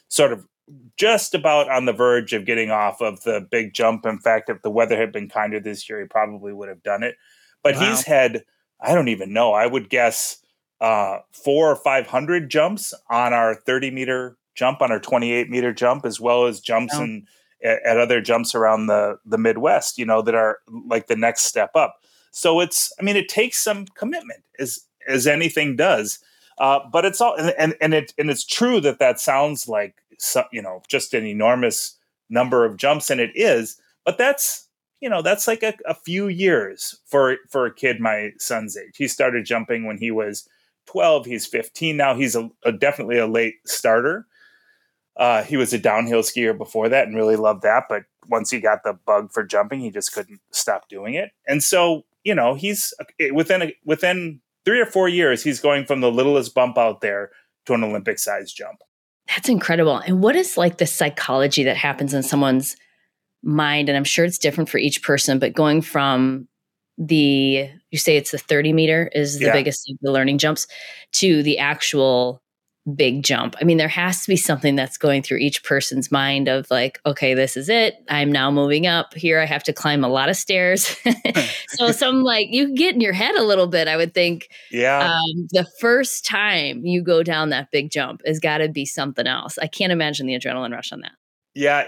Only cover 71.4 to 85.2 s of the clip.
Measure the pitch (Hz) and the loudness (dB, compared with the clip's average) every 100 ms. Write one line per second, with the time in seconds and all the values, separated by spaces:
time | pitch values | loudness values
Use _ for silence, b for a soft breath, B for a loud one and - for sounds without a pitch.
71.4 | 147 135 143 147 - 143 135 123 123 127 | 2 0 0 -2 -2 2 4 4 0 -4
72.4 | _ _ _ _ 151 143 131 139 139 120 | _ _ _ _ -6 0 0 0 -2 -2
73.4 | 117 - 165 165 156 175 180 180 - 180 | -4 0 2 2 2 -2 -2 -2 0 0
74.4 | - 139 147 139 131 - 147 139 - 123 | 0 0 0 0 -2 -2 0 0 0 -2
75.4 | 143 - - 139 - 131 120 139 139 139 | -2 -2 -2 -2 0 -4 -2 0 0 0
76.4 | 131 131 - 127 131 - 147 135 135 131 | 0 -2 0 0 0 -2 -4 0 0 2
77.4 | 131 131 147 233 220 - - 147 143 143 | 0 -2 0 2 2 -2 -4 0 2 2
78.4 | 135 143 143 151 175 170 - 165 165 160 | 2 2 2 2 2 0 -2 -4 0 2
79.4 | 156 147 - 147 151 147 127 131 143 - | 2 -2 -4 -2 0 2 2 2 0 -2
80.4 | - 185 180 190 - - 240 233 - - | -2 0 2 2 -2 -2 -2 0 -2 -2
81.4 | B B B - 233 226 254 262 254 220 | B B B -2 0 2 2 2 2 2
82.4 | 202 247 285 269 359 247 208 185 240 415 | 0 0 0 2 2 2 2 2 0 2
83.4 | 214 190 175 170 156 160 170 185 175 165 | 2 4 2 2 2 0 0 2 0 0
84.4 | - B B 120 127 139 170 165 | -8 B B 0 2 2 2 0